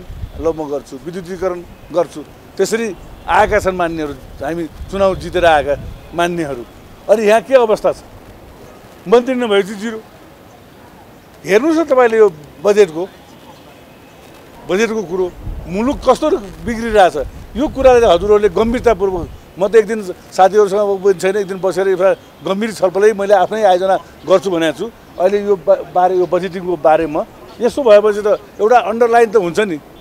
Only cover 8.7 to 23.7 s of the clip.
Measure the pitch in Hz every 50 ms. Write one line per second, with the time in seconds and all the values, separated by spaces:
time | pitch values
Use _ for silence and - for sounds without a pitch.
8.7 | - - - - - - - 175 214 247 240 262 262 247 247 220 202 202 202 190
9.7 | 226 190 208 233 220 220 - - - - - - - - - - - - - -
10.7 | - - - - - - - - - - - - - - - 147 190 220 269 330
11.7 | 320 320 330 294 277 254 247 233 220 220 214 196 160 151 - - - - 151 202
12.7 | 202 214 202 165 156 165 185 190 - - - - - - - - - - - -
13.7 | - - - - - - - - - - - - - - - - - - - -
14.7 | 170 196 233 208 220 220 190 156 180 185 185 175 - - - - - - - 156
15.7 | 175 202 233 269 285 - - 262 254 - 311 302 381 277 202 185 165 156 165 214
16.7 | 240 220 233 226 214 208 185 165 147 147 131 - - - - - - 208 294 311
17.7 | 208 262 269 254 247 240 233 208 170 175 190 208 208 208 208 196 165 185 220 226
18.7 | 240 240 - 233 214 175 202 190 185 175 151 - - - - - - 151 190 208
19.7 | 202 226 214 190 226 220 202 180 170 - - - - - 185 190 185 214 208 190
20.7 | 185 208 208 202 196 190 185 202 190 165 185 190 190 214 202 175 196 180 170 190
21.7 | 156 180 190 196 185 170 185 190 170 - - - - - 139 165 190 202 226 226
22.7 | 190 - 185 190 165 196 208 220 220 196 196 196 208 185 180 - 208 220 214 190